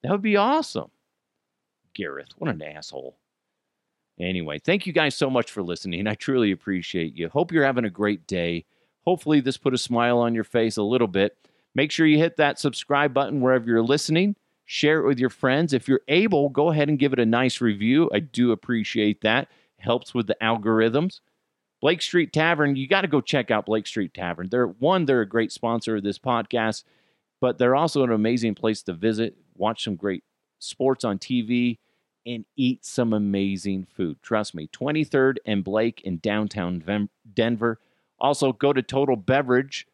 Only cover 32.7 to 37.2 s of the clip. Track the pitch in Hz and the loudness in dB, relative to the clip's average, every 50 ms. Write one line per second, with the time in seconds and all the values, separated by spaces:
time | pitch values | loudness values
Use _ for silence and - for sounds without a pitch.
32.7 | 127 - - - - - 123 117 110 107 104 101 101 98 98 98 98 92 - 101 | 0 -2 -8 -6 -2 0 0 2 2 0 0 0 0 0 0 -2 -2 -4 -4 -4
33.7 | 95 95 92 _ _ - 95 82 71 _ _ - 117 107 104 - - 82 76 - | -4 -4 -6 _ _ -4 -4 -4 -4 _ _ -2 -2 -2 -2 -4 -10 -12 -14 -14
34.7 | - - 123 143 151 156 151 147 - 139 131 135 135 - - 107 107 98 90 95 | -12 -8 -4 -2 -2 -2 -2 0 2 4 4 4 2 0 -4 -2 -2 -2 -2 -2
35.7 | 101 107 113 117 110 - - 98 90 80 - 107 104 107 107 101 - 107 90 87 | -2 0 0 0 -2 -6 -8 -8 -8 -4 -2 -2 -2 -2 -2 -4 -4 -6 -4 -4
36.7 | 92 87 78 87 101 107 104 104 _ _ | -6 -6 -4 -4 -2 -2 -2 -4 _ _